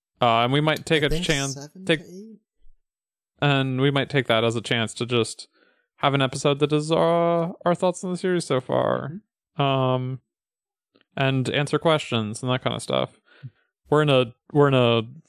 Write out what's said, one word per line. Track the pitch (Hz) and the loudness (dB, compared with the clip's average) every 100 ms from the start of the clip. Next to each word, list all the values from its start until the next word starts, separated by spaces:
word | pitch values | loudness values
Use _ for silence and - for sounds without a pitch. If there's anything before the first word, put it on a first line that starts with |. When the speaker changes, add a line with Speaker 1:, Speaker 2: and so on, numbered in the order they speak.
| _ _ | _ _
Speaker 1:
Uh, | 120 113 | 2 4
and | 120 | 4
we | 143 | 2
might | 156 147 - | 2 -2 0
take | 160 | 0
Speaker 2:
I | 147 | 0
Speaker 1:
a | |
Speaker 2:
think | 160 175 | -2 -2
Speaker 1:
chance, | 143 139 | -2 -2
Speaker 2:
seven | 135 147 185 190 | -6 -14 -8 -2
Speaker 1:
take, | 156 | -2
Speaker 2:
to | - | -4
eight? | 185 220 208 _ _ - - _ _ _ _ _ _ | -20 -20 -20 _ _ -20 -20 _ _ _ _ _ _
Speaker 1:
and | 143 139 135 131 | 0 0 0 0
we | 143 | 0
might | 139 120 | 0 0
take | 139 120 | -2 2
that | 113 | 2
as | 117 117 | 2 -2
a | |
chance | - 120 110 - | -2 -2 -2 -6
to | 120 | -2
just | 120 113 - - _ _ _ _ _ | 0 -2 -6 -20 _ _ _ _ _
have | 139 | 0
an | 139 | 2
episode | 131 143 147 143 | 0 0 0 0
that | 147 | 0
is, | 151 151 | 0 0
uh, | 165 165 170 170 170 165 - 175 | 0 2 2 2 0 -2 -4 -2
our | 175 | 0
thoughts | 185 175 | -2 -2
on | 185 | -6
the | 175 | -4
series | 190 175 - | -2 -2 0
so | 131 | -2
far. | - 127 127 62 139 180 - _ _ - | 0 0 0 -2 -4 -12 -18 _ _ -4
Speaker 3:
Mm-hmm. | |
Speaker 1:
Um, | 139 135 131 127 127 127 _ _ _ _ _ _ _ _ _ - | -2 0 0 -2 -4 -10 _ _ _ _ _ _ _ _ _ -4
and | 135 131 123 | 0 0 0
answer | 143 143 151 | -2 0 0
questions | 165 156 - 117 107 110 | 2 0 0 -4 -4 -6
and | 127 | -4
that | 127 | -2
kind | 117 113 | -4 -6
of | |
stuff. | - - 127 _ _ _ 131 - _ _ _ | -2 -2 -2 _ _ _ -20 -20 _ _ _
We're | 147 | 2
in | 151 | 4
a, | 131 120 - _ | 2 0 -6 _
we're | 147 143 | 2 4
in | |
a | 131 120 117 113 151 | 6 4 2 -2 -12